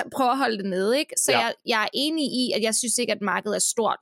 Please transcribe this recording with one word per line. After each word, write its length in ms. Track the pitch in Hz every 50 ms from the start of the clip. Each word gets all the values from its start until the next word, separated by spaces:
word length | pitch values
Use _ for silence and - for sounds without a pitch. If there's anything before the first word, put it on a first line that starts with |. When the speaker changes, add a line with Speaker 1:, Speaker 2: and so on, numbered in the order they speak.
| - -
Speaker 1:
prøve 180 | - - 254 240
at 80 | 254 269
holde 180 | 269 233 220 196
det 80 | 190
nede, 320 | 196 180 185 190 214 254 294
ikke? 140 | 311 - -
Så 160 | - - -
Speaker 2:
Ja. 60 | 247 233
Speaker 1:
jeg, 160 | 226 233 - - -
jeg 160 | - 233 214
er 60 | 208 - -
enig 300 | 247 277 311 320 320 285
i, 280 | 196 - 254 254 226 -
at 80 | 214
jeg 120 | 220 220 214
synes 240 | - - 220 - 247
ikke, 140 | 240 208
at 80 | 208 202
markedet 340 | 202 190 180 196 - 208 202
er 40 | 185
stort 360 | - - - 233 214 - - -